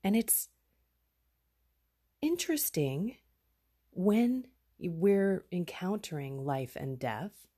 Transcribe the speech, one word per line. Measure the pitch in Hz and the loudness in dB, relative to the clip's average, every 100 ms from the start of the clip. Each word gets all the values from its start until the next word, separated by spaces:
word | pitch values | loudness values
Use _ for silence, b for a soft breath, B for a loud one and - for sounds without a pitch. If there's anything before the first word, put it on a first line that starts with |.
And | 196 220 | 4 2
it's | 226 - - _ _ _ _ _ _ _ _ _ _ _ _ _ _ _ _ _ | 4 0 -2 _ _ _ _ _ _ _ _ _ _ _ _ _ _ _ _ _
interesting | 302 349 - 302 - - 139 139 214 - _ _ _ _ _ _ _ | -2 0 0 -2 0 0 0 0 -4 -6 _ _ _ _ _ _ _
when | - 190 214 240 254 254 _ _ _ | 0 4 4 4 0 -6 _ _ _
we're | 175 165 196 196 196 190 - | -6 2 4 6 4 0 -2
encountering | 180 170 - 185 208 - 151 139 135 139 | -4 -4 -6 -4 -4 -4 -8 -6 -6 -2
life | 135 127 - | -2 -4 -6
and | 135 131 | -8 -4
death | 131 110 196 - - | -4 -4 -8 -12 -20